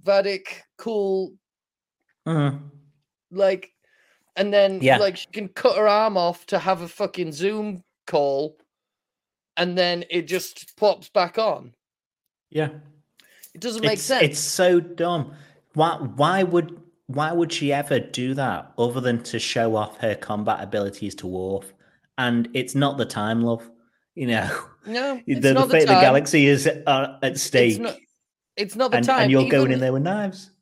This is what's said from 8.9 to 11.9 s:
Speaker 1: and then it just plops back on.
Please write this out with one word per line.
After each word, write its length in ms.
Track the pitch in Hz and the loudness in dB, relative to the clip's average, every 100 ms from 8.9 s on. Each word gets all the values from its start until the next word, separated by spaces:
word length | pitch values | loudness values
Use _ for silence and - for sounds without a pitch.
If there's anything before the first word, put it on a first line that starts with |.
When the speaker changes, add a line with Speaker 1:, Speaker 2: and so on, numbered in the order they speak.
| _ _ _ _ _ _ - | _ _ _ _ _ _ -4
Speaker 1:
and 200 | 180 180 | -2 0
then 260 | 175 175 - | 0 -2 -4
it 140 | 170 | -4
just 520 | 151 180 - - - - | -2 -4 -6 -14 -20 0
plops 320 | 208 175 - | 2 2 -2
back 280 | 202 175 - | 0 0 0
on. 360 | 220 147 127 _ _ | -2 -2 -8 _ _